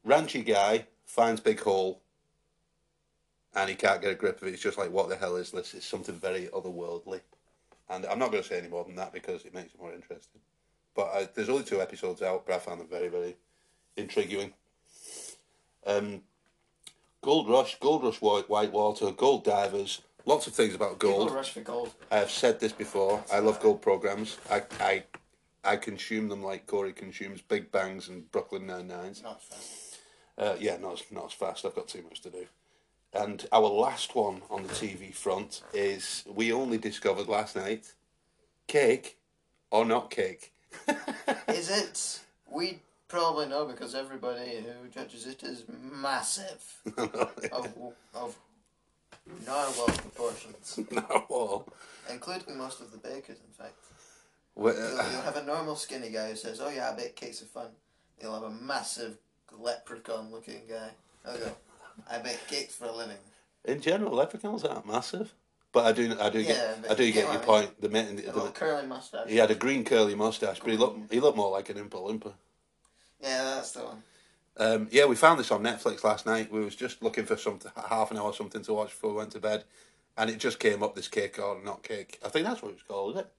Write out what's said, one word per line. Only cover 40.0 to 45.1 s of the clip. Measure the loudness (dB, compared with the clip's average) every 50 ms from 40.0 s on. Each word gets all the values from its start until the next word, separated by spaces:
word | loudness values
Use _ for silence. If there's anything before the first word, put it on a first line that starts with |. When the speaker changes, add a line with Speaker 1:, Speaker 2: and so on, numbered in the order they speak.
| 2 -2
Speaker 1:
cake? | -2 -2 -2 -2 -4 -10 -18 -20 _ _ _ _ -20 -4 -2 -2 -2
<laughs> | -2 -4 -8 -8 -4 -4 -4 -4 -2 -2
Speaker 2:
Is | -2 -2 -2 0 0
it? | 0 0 0 -2 -6 -6 -6 -6 -6 -10 -12 _ _ _ _ -10
We | -6 -4 -4 -4 -6 -10 _ _ _ _ _
probably | -6 -2 2 2 2 2 0 -2
know | 0 -2 -2 -2
because | -2 -6 -10 -10 -8 -6
everybody | -8 -8 -8 -10 -6 -4 -4 -4 -4 -6 -8 -8 -8 -10 -10 -12 -14
who | -16 -14
judges | -12 -12 -12 -12